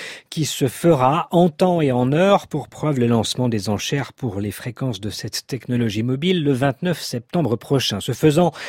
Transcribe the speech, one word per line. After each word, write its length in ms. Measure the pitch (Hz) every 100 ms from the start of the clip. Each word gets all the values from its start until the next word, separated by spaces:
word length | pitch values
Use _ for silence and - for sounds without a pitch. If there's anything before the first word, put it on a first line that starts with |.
| - - -
qui 160 | -
se 240 | 143 - 139
fera 580 | - 170 147 127 160 160
en 180 | 170 180
temps 320 | - 185 175
et 120 | 147
en 200 | 123 123
heure. 340 | 147 196 196 -
Pour 220 | 151 -
preuve, 320 | - 151 139
le 60 | 117
lancement 420 | 117 101 - 127
des 220 | 110 101
enchères 420 | 101 - 143 131
pour 260 | - 127 98
les 120 | 104
fréquences 500 | - 127 113 135 98
de 80 | 104
cette 380 | - 110 - -
technologie 560 | 131 - 123 117 101
mobile 420 | 123 131 175 180
le 80 | 147
vingt-neuf 480 | 127 139 131 180 160
septembre 560 | - 123 - 180 135 117
prochain. 440 | - 139 - 101
Ce 120 | -
faisant, 400 | 123 156 147 175 -